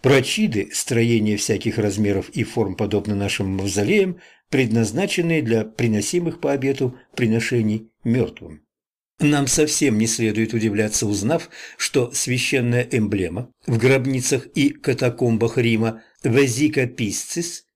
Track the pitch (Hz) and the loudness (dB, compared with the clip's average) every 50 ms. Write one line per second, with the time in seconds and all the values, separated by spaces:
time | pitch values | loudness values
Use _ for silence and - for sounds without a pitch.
0 | - 127 135 135 131 - - - 214 196 123 104 - - - - - - 123 113 | 4 6 4 4 4 2 0 0 0 0 0 -2 -4 -2 -4 -6 -4 0 2 2
1 | 117 117 117 113 104 107 104 101 - - 110 101 - 117 110 - 104 104 95 101 | 4 4 4 2 2 2 0 -2 0 -2 -2 -2 -2 -4 -2 0 -2 -2 0 0
2 | 107 101 101 95 92 - - - 113 - - 123 110 95 92 - 107 98 107 104 | 0 0 0 -2 -4 -4 -4 -6 -6 -4 -2 -2 -2 -2 -2 -4 -4 -2 -2 -2
3 | 101 107 104 101 101 95 - - 104 95 95 95 95 101 92 101 101 113 196 214 | -2 -2 -4 -2 -2 -4 -2 -4 -4 -4 -2 -4 -4 -2 -2 0 0 2 2 2
4 | 196 185 175 - - - - _ _ _ - 135 131 110 110 117 113 104 110 151 | 2 0 -2 -8 -14 -20 -20 _ _ _ 0 0 0 2 2 0 0 0 0 -2
5 | 196 185 - - 170 170 165 156 139 113 113 113 107 - - - 123 120 110 104 | -2 -2 -2 -2 0 0 0 0 0 2 0 0 0 -4 -4 -2 0 2 2 0
6 | 101 - - 175 175 165 165 - - 143 139 135 127 135 139 - 135 120 123 - | 0 0 -2 -2 -2 -2 -4 -2 -2 -2 -2 0 0 -2 0 0 -2 -4 -4 -8
7 | - _ - - 123 110 110 113 113 - 131 120 110 107 104 110 110 - _ _ | -20 _ -4 0 0 2 2 2 0 0 0 0 2 0 0 -2 -4 -10 _ _
8 | - 117 117 131 104 - - - - 78 78 76 _ _ _ _ _ _ _ _ | -2 0 0 2 0 -2 -4 -14 -18 -18 -18 -20 _ _ _ _ _ _ _ _
9 | _ _ _ _ 165 147 147 143 139 135 - - 151 151 151 - 151 139 110 107 | _ _ _ _ 2 2 4 2 2 0 2 2 2 2 2 0 2 2 2 2
10 | 110 110 - - 117 110 104 110 113 113 123 113 107 110 101 104 107 107 107 - | 2 0 0 0 0 0 2 0 -2 0 0 0 0 0 0 0 -2 0 0 -2
11 | 120 104 101 98 95 117 160 165 - - - - - - - - - - - 147 | -2 -2 -2 0 0 0 0 0 -2 -8 -18 -20 -20 -20 -10 -8 -8 -2 0 0
12 | 123 120 - - - - 123 127 123 - - 135 123 120 120 123 120 - - 123 | 0 0 -4 -4 -2 -2 -2 -2 -2 0 0 0 0 2 0 0 0 0 0 0
13 | 107 98 107 101 92 85 80 101 127 - _ _ _ - 120 113 110 131 135 135 | 0 0 0 -2 -2 -2 -4 -8 -10 -10 _ _ _ -2 -2 2 4 4 4 4
14 | 123 135 135 131 127 - 143 127 - - _ - 135 147 143 - - 147 127 120 | 2 0 -2 -2 0 0 -2 -2 -2 -4 _ 0 0 0 0 -2 -2 -2 -2 0
15 | 131 123 120 - 131 120 113 107 117 113 - 131 120 117 113 107 113 113 110 - | 0 -2 0 0 0 2 2 2 0 0 0 0 2 2 2 2 0 -2 -2 -6
16 | - _ _ _ - - 113 135 143 135 117 120 151 151 151 143 127 120 127 - | -16 _ _ _ -2 2 4 4 4 4 2 2 0 2 2 0 -2 -2 -2 -4
17 | 123 104 - - - - - 170 170 - - - _ _ _ | -4 -4 -4 -6 -8 -6 -6 -6 -6 -6 -10 -14 _ _ _